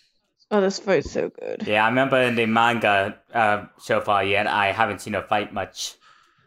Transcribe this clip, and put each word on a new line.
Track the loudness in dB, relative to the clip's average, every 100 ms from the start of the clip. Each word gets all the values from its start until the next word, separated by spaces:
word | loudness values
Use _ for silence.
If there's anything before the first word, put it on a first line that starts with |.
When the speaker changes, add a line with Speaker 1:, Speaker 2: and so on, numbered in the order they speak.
| _ _ _ _ _
Speaker 1:
Oh, | 2
this | 2 -2
fight's | 0 -2 0
so | -4 -4
good. | -8 -10 -8 -2
Speaker 2:
Yeah, | 2 2
I |
remember | 2 2 2
in | 2 2
the | 2
manga, | 2 2 2 2 2 0 -6 _
uh, | 0 0 0 -4 _
so | -2 -2
far | 2 0
yet, | 2 0 0
I | 0 0
haven't | 0 -2 -2
seen | -6
her | -6
fight | -2 -4 -4
much. | -8 -10 -10 -12 -12 _ _ _ _